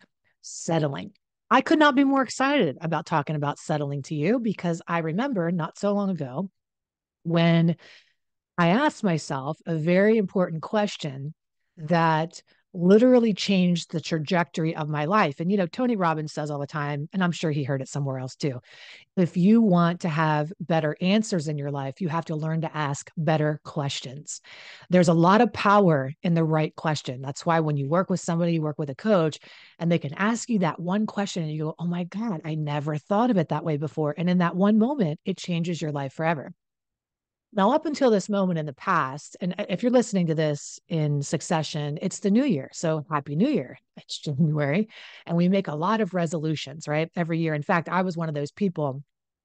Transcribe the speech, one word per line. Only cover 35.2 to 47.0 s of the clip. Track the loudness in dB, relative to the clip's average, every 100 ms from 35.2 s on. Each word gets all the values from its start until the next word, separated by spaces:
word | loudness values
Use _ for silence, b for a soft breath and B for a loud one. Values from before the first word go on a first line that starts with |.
it | -6 -6
changes | -4 -4 -2 -4
your | -4
life | -4 -6
forever. | -4 -2 -2 -8 -18 _ _ _ _ _ _ _ _ _
Now, | 2 2
up | 2
until | 0 0 2
this | 2 2
moment | 0 0 -2
in | -4
the |
past, | -6 0 0 0 -6 -14 -8
and, | -6 -6
uh, | -6
if | -2
you're | 2
listening | 2 2 0 0
to | 2
this | 0 -2 -8 -20 -6
in | -2 0 0
succession, | -2 -6 -2 -4 -2 -6 -6 -6
it's | -6 -4
the | 2
new | 2
year. | 2 0 -4
So | -6 -2 -2 -2
happy | -6 -2
New | 0 0
Year. | 0 -4 -12 _ -20
It's | -16 -10
January. | -6 0 0 2 0 0 -2 B B B -4
And | 0
we | 2
make | 2 -2
a |
lot | -2 -2 0
of | -2
resolutions, | -2 -2 -2 -2 -4 -6 -12 -4
right? | -2